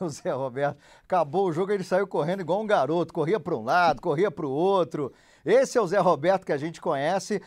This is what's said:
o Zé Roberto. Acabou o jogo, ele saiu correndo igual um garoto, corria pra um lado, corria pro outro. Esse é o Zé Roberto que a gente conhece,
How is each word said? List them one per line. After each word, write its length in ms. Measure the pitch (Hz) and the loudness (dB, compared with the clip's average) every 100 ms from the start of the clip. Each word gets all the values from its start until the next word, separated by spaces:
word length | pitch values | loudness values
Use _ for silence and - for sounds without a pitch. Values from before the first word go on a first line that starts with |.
o 80 | 175 | -8
Zé 240 | - 185 | -8 -6
Roberto. 440 | 131 135 123 143 143 - - | -4 -4 -2 -4 -4 -18 -18
Acabou 420 | - 175 147 175 190 | -2 0 0 0 0
o 60 | |
jogo, 180 | 156 196 | 0 -2
ele 140 | 202 | -2
saiu 200 | 180 190 | 0 0
correndo 360 | 190 185 147 196 | 0 -2 -2 -2
igual 200 | 156 196 | -2 -2
um 60 | 214 | 2
garoto, 480 | 196 147 170 165 | 2 2 0 -2
corria 240 | 170 151 208 | -2 -2 -2
pra 180 | 180 135 | -2 -4
um 60 | |
lado, 400 | 113 175 170 131 | 0 2 4 2
corria 260 | 170 147 202 | -2 0 0
pro 220 | 147 147 | -2 -4
outro. 640 | 135 190 190 165 160 131 - _ _ | 0 2 2 0 -4 -8 -10 _ _
Esse 340 | 151 240 262 247 | 2 4 4 0
é 20 | |
o 60 | 180 | 2
Zé 120 | 196 | 2
Roberto 460 | 175 147 170 190 | 2 2 2 2
que 80 | - | 0
a 40 | 147 | -4
gente 240 | 160 160 | -4 -6
conhece, 600 | 180 139 151 190 - 202 | -4 -2 0 -2 -2 -6